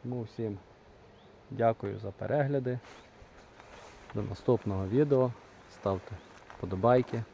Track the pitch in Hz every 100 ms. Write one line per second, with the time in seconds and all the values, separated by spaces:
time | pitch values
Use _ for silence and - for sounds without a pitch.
0 | 123 123 110 - 113 98 - - - -
1 | - - - - - 113 113 113 104 101
2 | 104 - - 147 139 143 127 127 - -
3 | - - - - - - - - - -
4 | - 107 104 98 - 120 - 98 95 117
5 | 147 135 127 120 - - - - 101 95
6 | - 95 - - - - 95 92 110 127
7 | 123 117 113